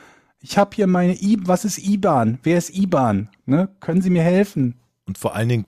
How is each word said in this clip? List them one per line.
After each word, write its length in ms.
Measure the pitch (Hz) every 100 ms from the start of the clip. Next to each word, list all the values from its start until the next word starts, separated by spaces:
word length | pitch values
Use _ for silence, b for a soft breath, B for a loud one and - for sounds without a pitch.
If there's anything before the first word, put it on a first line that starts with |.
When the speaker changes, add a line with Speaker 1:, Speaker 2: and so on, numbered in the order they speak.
| b b b b
Speaker 1:
„Ich 180 | - 202
hab 180 | 202 -
hier 120 | 190
meine 260 | 180 180 180
I-, 220 | 196 220
was 240 | 180 180 208
ist 120 | -
iban? 580 | 196 202 190 135 113 120
Wer 140 | 160 175
ist 120 | - 185
iban? 540 | 196 156 120 98 110 _ -
Ne? 240 | 151 190 -
Können 220 | - 175
Sie 80 | 185
mir 120 | 175
helfen?“ 520 | 165 185 202 156 127 - _ _ -
Speaker 2:
Und 80 | -
vor 160 | 117
allen 160 | 101 117
Dingen 160 | 120